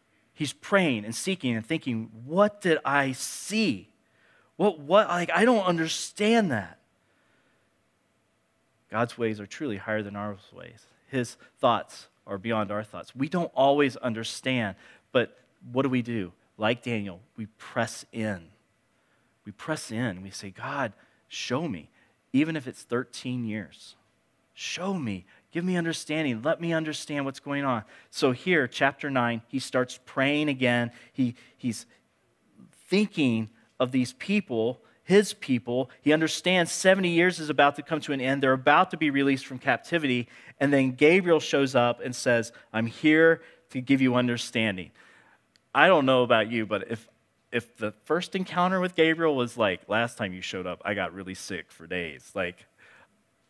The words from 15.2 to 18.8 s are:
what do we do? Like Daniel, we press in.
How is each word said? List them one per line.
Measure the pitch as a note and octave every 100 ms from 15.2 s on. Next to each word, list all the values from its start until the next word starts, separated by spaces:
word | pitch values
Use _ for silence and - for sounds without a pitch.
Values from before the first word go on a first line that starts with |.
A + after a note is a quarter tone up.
| A2+ _ _ _ B2
what | A#2+
do | C3+
we | B2+
do? | A#2 A#2 F2+ - _ -
Like | A2 A#2+
Daniel, | B2+ A2+ G2+ F2 _ -
we | G#2+ _
press | - - A2+ - -
in. | A#2 A2 F#2+ E2 _ _ _